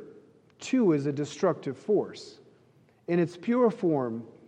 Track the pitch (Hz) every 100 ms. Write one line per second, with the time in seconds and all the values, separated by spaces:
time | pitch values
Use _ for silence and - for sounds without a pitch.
0 | - - - _ _ - - 262 208 151
1 | 139 139 143 - 190 151 147 123 - 196
2 | 117 - - - - - _ _ _ _
3 | - 175 165 - - 240 240 - 180 147
4 | 123 113 117 -